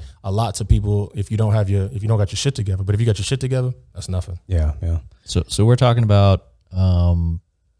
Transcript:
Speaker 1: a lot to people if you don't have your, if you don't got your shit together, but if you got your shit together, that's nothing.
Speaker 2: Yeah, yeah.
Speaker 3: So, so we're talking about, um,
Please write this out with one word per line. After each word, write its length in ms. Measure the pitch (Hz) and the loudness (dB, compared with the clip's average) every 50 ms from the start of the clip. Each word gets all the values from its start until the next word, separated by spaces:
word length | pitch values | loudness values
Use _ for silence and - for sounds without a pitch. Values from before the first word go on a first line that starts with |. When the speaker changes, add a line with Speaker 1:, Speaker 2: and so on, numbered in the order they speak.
| - - - _ - | -12 -18 -18 _ -8
Speaker 1:
a 80 | 98 | -4
lot 240 | 98 107 117 104 - | -2 -2 -2 -2 -4
to 100 | - 104 | -4 0
people 460 | - - 104 101 104 104 101 101 - - | 2 2 2 2 0 -2 -2 -2 -4 -6
if 160 | 104 95 - | -8 -6 -4
you 60 | 110 | -2
don't 180 | 104 113 104 110 | 0 0 2 2
have 160 | 110 101 98 | 2 0 0
your, 160 | 101 101 95 | 0 -2 -2
if 140 | - - 101 104 | -4 -6 -4 -2
you 40 | |
don't 100 | 110 113 | 0 0
got 140 | 104 101 - | 0 0 -2
your 60 | - | -2
shit 180 | - - 139 - | -4 -4 -2 -2
together, 280 | - 101 101 95 92 98 | -2 -4 -4 -4 -2 -2
but 100 | 101 101 | -2 0
if 60 | 101 | 0
you 40 | 117 | 2
got 120 | 117 101 | 0 0
your 80 | - 98 | 0 -2
shit 160 | - 139 127 | -4 -4 -4
together, 320 | 131 127 131 127 127 127 127 - - _ - | -2 -2 -2 -2 -2 -4 -6 -8 -14 _ -16
that's 140 | 92 - | -14 -8
nothing. 320 | - 92 90 - 92 87 - - | -6 -6 -6 -6 -6 -10 -14 -6
Speaker 2:
Yeah, 260 | - 92 80 78 76 71 - | -2 0 0 0 0 -2 -2
yeah. 180 | 80 80 85 82 - - - _ _ | -4 -4 -2 -4 -6 -10 -20 _ _
Speaker 3:
So, 180 | - - 87 78 - | -6 -4 -4 -4 -2
so 160 | - - 104 | 0 2 4
we're 100 | 117 123 | 4 4
talking 260 | - 127 120 117 120 117 | 4 4 4 4 2 2
about, 420 | 107 104 101 101 98 95 - - _ _ _ _ _ | 4 4 6 6 6 4 2 0 _ _ _ _ _
um, 680 | 92 92 95 92 90 87 87 87 87 85 85 85 82 87 - _ _ _ _ _ _ | -2 0 2 2 4 4 2 2 2 2 0 -2 -4 -6 -10 _ _ _ _ _ _